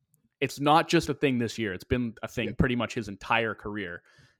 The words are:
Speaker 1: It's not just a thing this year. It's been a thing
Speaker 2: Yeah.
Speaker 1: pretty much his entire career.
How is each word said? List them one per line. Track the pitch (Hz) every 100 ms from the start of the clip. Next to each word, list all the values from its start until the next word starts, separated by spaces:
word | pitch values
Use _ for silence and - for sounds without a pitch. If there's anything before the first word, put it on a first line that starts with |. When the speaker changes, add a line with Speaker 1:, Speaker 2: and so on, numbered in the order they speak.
| _ _ _ -
Speaker 1:
It's | 131 -
not | 147 160 160
just | 165 151
a |
thing | 135 143 123
this | 113 -
year. | 107
It's | 90
been | - 127 120 107
a | 110
thing | - 107
Speaker 2:
Yeah. | -
Speaker 1:
pretty | 135 120
much | 107
his | 127 101
entire | 98 - 117 113 98
career. | 107 104 90 87 _ _ _ _